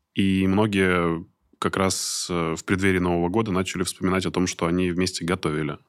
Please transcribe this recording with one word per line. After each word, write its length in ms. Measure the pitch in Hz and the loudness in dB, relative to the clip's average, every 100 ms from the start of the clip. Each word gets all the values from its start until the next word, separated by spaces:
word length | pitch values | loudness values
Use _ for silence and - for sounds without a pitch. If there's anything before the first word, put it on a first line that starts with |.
| _ - | _ -2
И 320 | 98 95 95 | 0 2 2
многие 800 | 98 110 101 95 90 85 82 87 _ _ - | 2 2 2 2 2 2 -2 -6 _ _ -6
как 180 | 95 92 | -4 0
раз, 500 | 95 - - - - | 0 0 -4 -6 -4
э, 260 | 87 82 80 | -2 -2 -4
в 60 | |
преддверии 360 | - 92 98 92 | -2 0 2 2
Нового 300 | 90 85 87 | 2 2 2
года 220 | 104 110 | 0 0
начали 320 | 92 92 92 | 0 -2 -2
вспоминать 420 | 90 - 92 92 90 | -4 -2 0 0 0
о 60 | |
том, 160 | 87 92 | 0 0
что 180 | - 85 | 0 0
они 260 | 90 90 | 2 0
вместе 340 | 85 90 - 85 | 0 -2 -2 -2
готовили. 520 | 92 80 76 76 73 | -2 -2 -2 -4 -6